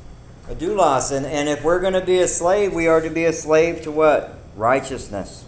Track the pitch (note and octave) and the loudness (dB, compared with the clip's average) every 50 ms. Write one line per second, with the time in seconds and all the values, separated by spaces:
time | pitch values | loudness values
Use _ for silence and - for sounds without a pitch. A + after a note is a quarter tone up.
0 | - - - - - - - - - - - - D#3 F#3+ G#3+ G3 F3 D3+ C3+ B2+ | -20 -20 -20 -20 -20 -20 -20 -20 -14 -12 -10 -6 -6 -2 2 2 2 4 4 2
1 | - - C#3 C3+ C#3+ - D#3 C#3+ D3 D3+ D3 C#3+ C3 D#3+ F3 F3+ F#3+ F#3+ F#3+ F#3 | 0 0 0 -2 -4 -4 -4 -2 -2 -2 -4 -2 0 0 0 2 0 0 -2 0
2 | F3+ F3+ F#3 F3+ F3 F#3 - - E3+ F3 G3 G#3 G3+ F#3 E3+ E3+ E3 E3 D#3+ D#3+ | 0 2 2 2 4 4 2 2 2 2 2 2 0 0 0 0 2 4 4 2
3 | D#3+ D#3+ D#3 E3 E3 E3 D#3 - - D3+ D#3+ D#3 E3 E3+ E3 E3 - D#3 D3+ D#3 | 2 0 -2 0 0 0 0 0 0 2 4 4 4 2 -2 -6 -8 -6 0 2
4 | D#3 D3+ C#3 G2+ - - - - - - - G2 G#2+ A#2+ C3+ C#3 C3+ - C3 A2 | 4 4 4 2 -2 -6 -14 -18 -20 -18 -8 -2 0 2 2 0 0 -4 -6 -6
5 | - - G#2 G2 F2 - - - - | -8 -6 -6 -8 -8 -8 -10 -12 -14